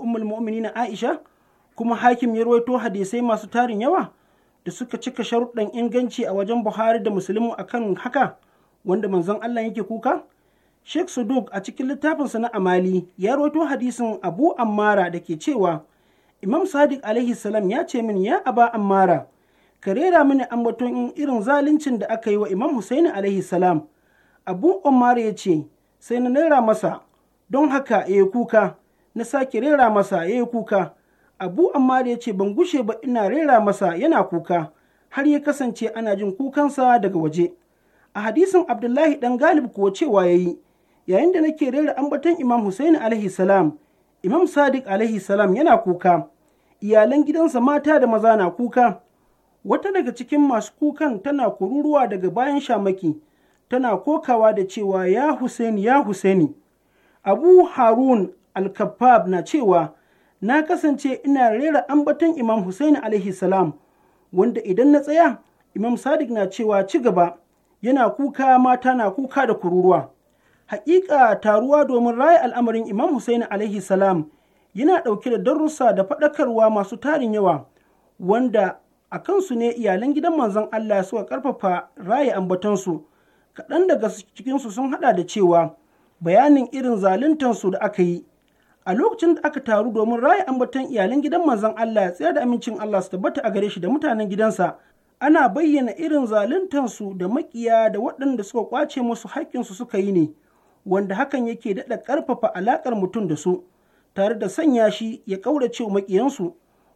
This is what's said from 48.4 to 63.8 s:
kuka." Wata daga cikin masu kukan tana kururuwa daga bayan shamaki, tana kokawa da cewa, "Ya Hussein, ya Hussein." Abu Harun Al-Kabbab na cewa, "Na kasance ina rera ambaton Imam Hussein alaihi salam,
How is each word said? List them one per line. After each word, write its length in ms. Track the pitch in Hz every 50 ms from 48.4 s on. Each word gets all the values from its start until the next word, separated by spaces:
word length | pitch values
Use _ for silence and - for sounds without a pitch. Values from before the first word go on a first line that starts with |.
| 185 -
kuka." 500 | - - 247 226 - 247 - 208 185 - _ _ _ _ _ _ _ _ _ _ _ _ -
Wata 280 | 196 226 - - 403
daga 200 | 392 381 269 240 240
cikin 260 | - 247 - 294 294
masu 320 | 285 277 247 214 - - - -
kukan 380 | 302 294 294 - 311 285 233 190
tana 280 | - 285 285 277 247 202
kururuwa 560 | - - 190 190 262 285 294 302 294 277 247 220
daga 220 | 202 185 180 180
bayan 300 | 165 226 254 294 285 285
shamaki, 560 | 285 - 240 202 196 196 190 190 - 160 151 - - _ _ _ _ _ _ _ _ -
tana 280 | 247 254 262 240 202
kokawa 560 | 185 - 285 302 320 - - 247 226 220 220 208
da 80 | 196 190
cewa, 440 | 190 - 226 208 196 190 185 185 180
"Ya 240 | 190 233 285 311 269
Hussein, 420 | - 254 240 - - 233 226 220 202
ya 200 | 196 233 262 285
Hussein." 520 | 285 208 196 - - 190 190 185 156 139 - _ _ _ _ _ _ _ _ _ _ _ _ _ -
Abu 400 | 196 196 226 311 359 370 359 349
Harun 680 | - - 269 247 220 - 240 262 262 254 214 180 - - _ _ _ -
Al-Kabbab 720 | 190 190 190 - - 208 196 - - 240 254 240 214 180 185
na 140 | 185 175
cewa, 520 | 165 - - 302 247 196 180 170 160 156 - _ _ _ _ _ _ _ _ _
"Na 220 | 190 214 269 311
kasance 580 | 311 320 359 - - 302 277 - - 269 254 - -
ina 260 | 277 277 269 247 226
rera 380 | 214 233 285 320 302 277 277 -
ambaton 480 | 277 294 285 302 294 302 339 330 330 294
Imam 240 | 233 226 220 220 180
Hussein 320 | 185 185 - 294 311 294
alaihi 360 | 240 233 220 220 202 185 202
salam, 400 | - - - 185 196 190 180 156 - -